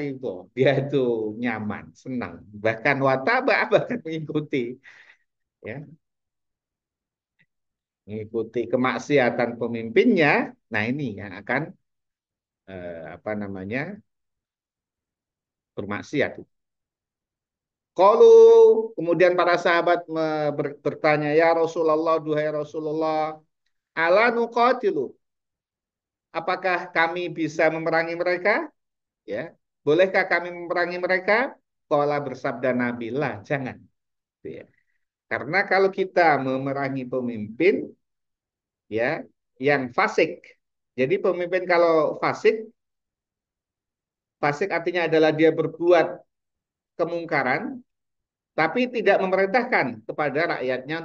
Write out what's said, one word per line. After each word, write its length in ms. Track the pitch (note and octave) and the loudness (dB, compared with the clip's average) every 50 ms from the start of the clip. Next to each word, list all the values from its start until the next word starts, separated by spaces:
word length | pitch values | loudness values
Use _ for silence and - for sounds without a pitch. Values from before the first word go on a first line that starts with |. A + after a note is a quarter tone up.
ridho, 280 | D3 C#3+ C3 B2+ B2+ A2 F#2 F2+ F2+ - - | -4 -6 -8 -8 -8 -10 -10 -10 -14 -8 -2
dia 140 | B2 C3 C#3 C3+ C3+ | 0 2 2 2 2
itu 160 | - C3+ C#3+ C#3 B2+ A#2+ A#2 A2 G#2+ G#2+ G#2+ A#2+ A#2+ | 0 -2 0 0 0 0 0 -2 -4 -6 -6 -6 -4
nyaman, 420 | A#2+ A2 G#2+ G#2+ G#2 G2 E2 D#2+ D#2+ - _ - | -4 -4 -4 -6 -6 -8 -10 -12 -18 -20 _ -14
senang, 320 | C3+ B2+ A#2+ G#2 F2 E2+ E2+ D#2+ G2 G#2+ G#2 G2+ | -10 -8 -8 -8 -8 -12 -16 -20 -20 -10 -6 -4
bahkan 320 | A2+ A2+ - - C#3+ C3+ C3 B2 - | -2 -2 -2 0 -2 0 0 2 0
wataba, 460 | C3+ C3 - A3+ A#3 C4 C4 D#4+ D4+ - G#3 | 0 0 0 0 0 0 2 0 0 0 2
<laughs> 80 | A#3 G3+ | 2 2
bahkan 260 | E3 - - B3 - - | 0 0 0 -8 -8 -8
mengikuti, 540 | D#3+ D#3+ D#3+ D#3 D3+ D3+ D3+ D3+ - D3+ C3+ A#2 A#2+ B2+ - _ - - - - _ _ _ _ _ _ _ _ _ _ _ - G2+ | -8 -8 -8 -8 -6 -6 -6 -6 -4 -4 -4 -4 -6 -10 -14 _ -20 -20 -20 -20 _ _ _ _ _ _ _ _ _ _ _ -14 -14
ya, 60 | A#2+ D3 D#3 - D#3+ - _ _ _ _ _ _ _ _ _ _ _ _ _ _ _ _ _ _ _ _ _ _ _ _ _ _ _ _ _ _ _ _ _ _ _ _ _ _ _ _ _ | -12 -12 -14 -18 -20 -20 _ _ _ _ _ _ _ _ _ _ _ _ _ _ _ _ _ _ _ _ _ _ _ _ _ _ _ _ _ _ _ _ _ _ _ _ _ _ _ _ _
mengikuti 540 | G2+ G#2 A2 G#2 G#2 - A2+ A2 A2 - A#2+ A2+ - B2+ | -14 -12 -12 -10 -8 -6 -6 -6 -6 -6 -6 -4 -2 -2
kemaksiatan 800 | B2 B2 B2+ A#2 A#2+ - - D3 C3+ B2 A#2 A#2+ - A#2+ A#2 A#2 - | 0 0 0 -2 -4 -2 0 2 2 2 2 0 -2 -2 -4 -4 -6
pemimpinnya. 680 | B2 A2+ A#2 A2+ A2+ A2+ A2+ F#3 A#3 B3+ G#3 F3 D3+ C#3+ F3+ A#3 C4+ - - _ _ - A2 | -6 -6 -6 -6 -6 -2 2 4 4 4 4 4 4 4 2 2 0 -4 -10 _ _ -8 -4
Nah, 100 | G#2 G#2+ A#2 | -4 -2 -2
ini 140 | C3 D3+ C#3+ A#2 G2 G2 | -4 -4 -6 -6 -8 -10
yang 120 | G2+ G2+ F2+ G2 | -12 -14 -14 -12
akan, 220 | F#2 - A#2+ C3+ D#3 F#3+ - _ _ _ _ _ _ _ _ _ _ _ _ _ _ _ _ _ _ F#2+ | -8 -4 -4 -4 -4 -6 -12 _ _ _ _ _ _ _ _ _ _ _ _ _ _ _ _ _ _ -18
eh, 460 | F#2+ F2+ F2 F2 E2+ E2 D#2+ D#2 F2 | -16 -14 -12 -12 -12 -14 -14 -16 -16
apa 140 | E2+ - G#2+ G#2+ G#2 G2+ | -14 -10 -10 -8 -8 -8
namanya, 380 | G2 G2 F#2+ F#2 G2 A2+ C3 D3+ F3+ G#3 G#3 - _ _ _ _ _ _ _ _ _ _ _ _ _ _ _ _ _ _ _ _ _ _ _ _ _ _ _ _ _ _ _ _ _ _ - | -10 -10 -10 -10 -8 -8 -8 -8 -10 -12 -16 -20 _ _ _ _ _ _ _ _ _ _ _ _ _ _ _ _ _ _ _ _ _ _ _ _ _ _ _ _ _ _ _ _ _ _ -10
bermaksiat. 540 | G2+ G2 G2+ - - - D#3 C#3 G#2+ - - - - _ _ _ _ _ _ _ _ _ _ _ _ _ _ _ _ _ _ _ _ _ _ _ _ _ _ _ _ _ _ E3+ | -8 -8 -8 -8 -8 -6 -4 -2 -2 -4 -4 -10 -20 _ _ _ _ _ _ _ _ _ _ _ _ _ _ _ _ _ _ _ _ _ _ _ _ _ _ _ _ _ _ 4
Qalu, 260 | F#3 G3+ A#3 A3+ A#3 A3+ A3+ A3+ A3+ A3+ A3+ A3+ A3+ A3 A3+ A3+ A3 - - | 4 6 8 8 10 10 12 12 12 12 10 10 10 8 6 4 0 -4 -6
kemudian 380 | - E3 E3+ E3+ D#3+ F3+ F3 F3+ F3+ | -4 -2 0 2 4 4 4 4 4
para 160 | E3+ F3 F3 E3+ - | 2 2 2 2 2
sahabat 360 | F#3 E3+ E3+ E3 F3 F3 E3 E3+ - D#3+ | 2 2 2 4 2 2 0 0 -4 -4
me-, 360 | D#3+ D#3+ D#3 D#3 D#3 D3+ D3 C#3 | -4 -2 -2 -2 -2 -2 -2 -2
ber-, 220 | D3+ C#3+ C#3 C#3 - - | -2 -4 -6 -6 -6 -6
bertanya, 420 | C#3+ - - - D#3 D3+ D3+ D3+ D3 D3 D#3+ | -6 -4 -2 0 0 2 2 0 0 2 4
"Ya 80 | E3 E3 E3+ E3 | 4 4 4 2
Rasulullah, 560 | E3 D#3+ - F3 D#3+ D#3 D3+ D#3 E3 E3 D#3+ D#3+ D3+ | 0 -2 -2 0 0 2 2 2 2 0 0 -2 -2
duhai 220 | D#3 D3+ D3+ D3+ D3+ D3+ D3+ | -2 -2 -2 -2 -2 -4 -6
Rasulullah, 760 | D3+ D3 - D#3+ D#3 D3+ D3+ D#3+ D#3 D#3+ D#3 D#3 D#3 D#3 D#3 D#3 _ _ _ _ _ _ _ _ _ _ - | -8 -8 -8 -8 -6 -6 -4 -2 -2 -2 -2 -2 -4 -4 -6 -10 _ _ _ _ _ _ _ _ _ _ -4
ala 300 | D#3+ E3 E3+ F3+ G#3 A#3 A#3+ A3+ | 0 2 4 4 4 4 2 2
nuqatilu? 800 | A#3 A#3 A3+ - A#3+ A#3 B3+ B3+ B3 - G3 D#3+ D3 B2 - - _ _ _ _ _ _ _ _ _ _ _ _ _ _ _ _ _ _ _ _ _ _ _ - E3 | 0 -2 -2 0 2 2 2 2 2 -2 -2 -2 -2 -4 -6 -10 _ _ _ _ _ _ _ _ _ _ _ _ _ _ _ _ _ _ _ _ _ _ _ -12 -8
Apakah 400 | E3 F#3 F3+ F3+ F3+ F#3 F3+ F3+ F3+ - - | -6 -4 -4 -2 -2 -2 -2 -2 -4 -2 0
kami 280 | E3 E3 E3 F3 F3+ F3 E3 D3+ D#3+ | 0 0 0 0 -4 -6 -8 -6 -6
bisa 260 | D#3+ D3 D#3 E3 E3 D#3 D#3+ | -6 -4 0 2 2 2 2
memerangi 400 | D#3+ D#3+ E3 D#3+ E3 E3 E3 E3+ E3+ F3 | 0 -2 0 0 0 0 -2 -4 -4 -2
mereka? 480 | F3+ F3+ F3 F3+ G#3 A3+ D4 E4 - _ _ _ _ _ _ _ _ _ _ _ - G2 | -2 -2 0 0 0 0 0 -2 -6 _ _ _ _ _ _ _ _ _ _ _ -8 -8
Ya, 100 | A#2 D3+ E3+ - _ _ _ _ _ - | -8 -8 -10 -14 _ _ _ _ _ -2
bolehkah 380 | C#3+ D3+ F3 F#3+ F#3 G3+ F#3+ F#3 - F3+ | 2 2 4 4 2 2 0 0 0 -2
kami 160 | F3 F3 F3 F3 F3 | -2 -4 -6 -10 -10
memerangi 400 | F3 E3 F3 F3 F3 F3 F3+ F3+ F#3 | -8 -6 -4 -2 -2 -4 -4 -4 -2
mereka?" 280 | F3 F#3 F#3 F#3 G3 G#3 A#3 C4 D4+ - _ _ _ _ _ _ - | -2 -2 0 0 2 0 2 0 -2 -6 _ _ _ _ _ _ -2
Qala, 260 | D3+ D3 D3 D3 D3 C#3+ C#3 | 0 0 0 0 -2 -4 -4
bersabda 440 | C3 B2 - - C#3 B2 B2 C3 B2+ B2 B2 B2 | -8 -8 -8 -6 -6 -6 -2 -2 -2 0 0 -2
Nabi, 240 | A#2+ A#2+ A#2+ A#2 A2 A#2+ C#3+ | -4 -4 -6 -8 -8 -6 -4
"La, 100 | D3+ B2 G#2+ G2+ G2 - | -4 -4 -6 -8 -8 -6
jangan." 280 | D3 C3+ C3 A#2 - - - _ _ _ _ _ _ _ _ _ _ _ | -6 -6 -6 -8 -12 -14 -18 _ _ _ _ _ _ _ _ _ _ _
Gitu 100 | - D#2 - - - | -16 -16 -14 -16 -18
ya. 20 | _ _ _ _ _ _ _ _ _ _ _ _ - | _ _ _ _ _ _ _ _ _ _ _ _ -10
Karena 280 | A2+ A2+ A2+ C3+ E3+ G3 G3 G3 | -8 -8 -6 -4 -2 -2 -2 0
kalau 180 | F#3+ G3 G3 F#3+ F#3+ G3+ | 2 2 2 2 0 -2
kita 220 | F#3+ F#3 - F#3 E3+ D#3 D3 C3+ C3 | -6 -2 2 2 4 4 4 2 0
memerangi 560 | C3 C3 C3 C#3 C#3 C3+ C#3 C#3 C3+ C3+ C3+ B2+ B2 C3 | -2 -4 -4 -4 -4 -4 -4 -4 -6 -6 -6 -6 -6 -6
pemimpin, 640 | C3 B2 A#2+ A#2 G#2+ G#2 G#2 A2 A#2+ E3 G3 B3+ - - - - _ _ _ _ _ _ _ _ _ _ _ _ _ _ _ _ _ _ - G#2 | -4 -4 -4 -6 -8 -10 -8 -4 0 2 2 2 0 -4 -10 -14 _ _ _ _ _ _ _ _ _ _ _ _ _ _ _ _ _ _ -8 -4
ya, 280 | A2 A#2 C3+ E3 - - - _ _ _ _ _ - | -4 -2 -2 -4 -6 -8 -14 _ _ _ _ _ -4
yang 240 | C3 C#3+ C#3+ C3+ B2+ B2 - | 0 0 0 0 -2 -4 -2
fasik. 340 | - G3+ G#3 - - E3 D#3 - - - - - _ _ _ _ _ _ _ _ A#2+ | -2 -2 0 2 0 0 0 -2 -8 -16 -20 -20 _ _ _ _ _ _ _ _ -2
Jadi 160 | C3 C#3 F#3 G3 F#3+ | -2 0 0 0 0
pemimpin 400 | G3 F3 F3 F3 E3+ F#3 F3+ F3+ F3+ F3 | 0 -2 -2 -2 -2 -2 -2 0 2 2
kalau 460 | E3+ E3+ E3 E3 D#3 D3+ - - - E3+ | 4 4 4 4 4 2 0 -2 -4 -4
fasik, 320 | C#3+ - - - G#3+ A3+ A3 A3 - - _ _ _ _ _ _ _ _ _ _ _ _ _ _ _ _ _ _ _ _ _ _ _ _ _ _ _ _ _ _ _ _ _ | -4 -2 0 2 2 2 2 -2 -12 -18 _ _ _ _ _ _ _ _ _ _ _ _ _ _ _ _ _ _ _ _ _ _ _ _ _ _ _ _ _ _ _ _ _
fasik 320 | D3+ C#3+ C#3+ - G#3 - | -4 -2 -2 -2 -4 -4
artinya 400 | E3+ - - F3+ F3 F3+ E3 D#3+ | -4 -4 -4 -4 -2 -2 -2 0
adalah 240 | D#3+ D#3 D#3+ D#3 D3+ | 2 4 4 4 4
dia 160 | D3+ D#3+ D#3+ | 4 4 4
berbuat 720 | D#3 E3 D3+ D3 - - E3+ F3 F3 D#3+ - - - - - _ _ _ _ _ _ _ _ _ _ _ _ _ _ | 4 2 -2 -4 -6 -2 2 4 4 4 4 2 -4 -12 -18 _ _ _ _ _ _ _ _ _ _ _ _ _ _
kemungkaran, 880 | - E3+ E3 E3+ E3+ E3+ D#3 E3 C#3 C#3 D3 C3+ E3 A3 D4 C4+ A#3+ - _ _ _ _ _ _ _ _ _ _ _ _ _ _ | -6 -6 -4 -4 -6 -6 -4 -2 -2 0 0 -2 -2 -4 -6 -10 -12 -16 _ _ _ _ _ _ _ _ _ _ _ _ _ _
tapi 360 | - D#3+ D#3+ - B3 B3 B3 | -2 0 0 0 -2 -2 -2
tidak 280 | B3 A#3 G3 G3 G3 - F#3+ | -2 -2 2 2 2 2 2
memerintahkan 840 | F#3 F#3+ F#3+ G3 F#3+ A3 B3 A#3+ - A3 F#3 D3+ B2 A2+ - - | 0 0 0 0 2 0 0 0 0 0 -2 -2 -2 -6 -10 -12
kepada 520 | - D3+ - D3+ C#3+ B2+ D3+ E3+ E3 D3+ - | -10 -6 -4 -4 -2 -2 -2 -2 -2 -4 -4
rakyatnya 380 | B2+ B2+ B2+ B2+ B2+ C#3+ D#3+ E3 E3 | -4 -4 -4 -4 -6 -8 -8 -6 -4